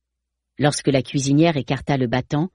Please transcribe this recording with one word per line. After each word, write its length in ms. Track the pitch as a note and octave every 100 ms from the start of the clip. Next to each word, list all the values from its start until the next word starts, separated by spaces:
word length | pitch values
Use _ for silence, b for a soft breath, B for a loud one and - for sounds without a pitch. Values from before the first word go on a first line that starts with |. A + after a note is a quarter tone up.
| _ _ _ _ _ -
Lorsque 300 | C#3+ - -
la 120 | C3+
cuisinière 560 | B2+ D3 C3+ C#3+ E3+ D3
écarta 400 | A#2 C3+ - C#3
le 120 | B2
battant 420 | B2+ - D3 F3